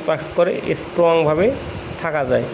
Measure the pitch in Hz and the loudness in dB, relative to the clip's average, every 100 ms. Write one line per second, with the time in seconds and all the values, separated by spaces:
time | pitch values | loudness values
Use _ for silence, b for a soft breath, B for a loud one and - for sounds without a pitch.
0 | - 151 151 - 175 - - - - - | -2 -4 -2 0 0 0 -2 -4 -2 2
1 | 170 165 151 156 202 185 - - - - | 4 4 4 4 2 0 -6 -10 -10 -8
2 | 165 151 127 120 120 | -4 -2 0 0 0